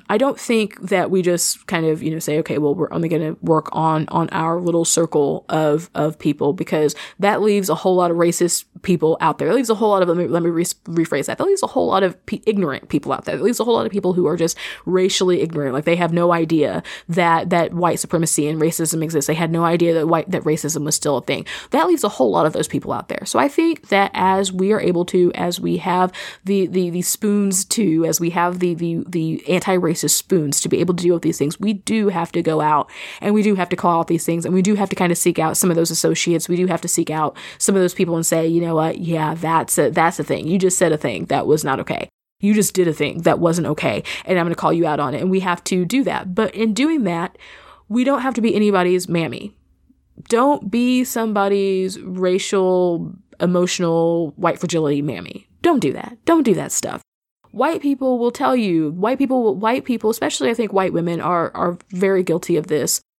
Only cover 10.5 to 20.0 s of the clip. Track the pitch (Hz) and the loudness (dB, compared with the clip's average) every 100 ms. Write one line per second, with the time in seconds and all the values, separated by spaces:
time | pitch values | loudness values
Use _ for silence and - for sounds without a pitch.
10.5 | 165 175 - - 165 160 139 - - 370 | 0 -4 -6 -4 -2 0 -2 -4 -2 0
11.5 | 392 - 269 - 190 190 180 - 208 - | 0 0 0 0 2 0 -2 -10 -4 0
12.5 | 202 165 127 - 143 139 131 - 151 190 | 0 -2 -4 -4 -4 -2 -6 -4 -2 0
13.5 | 233 226 226 226 202 196 180 165 170 165 | 0 0 0 0 -2 0 0 0 0 -2
14.5 | - - - - 185 185 - 185 180 160 | -2 -12 -10 -2 2 2 2 2 2 0
15.5 | 147 139 131 151 170 170 170 175 170 160 | -2 -2 -2 0 2 2 2 2 2 2
16.5 | 160 131 85 - - - 170 170 165 175 | 2 2 -2 -8 -16 -4 0 4 2 2
17.5 | 175 165 170 170 165 - 170 165 - 147 | 0 0 0 0 0 -2 0 0 0 -2
18.5 | 156 160 165 165 165 156 165 139 160 165 | 0 0 0 -2 -2 0 -2 0 -2 0
19.5 | 165 170 170 170 165 | 2 2 2 2 2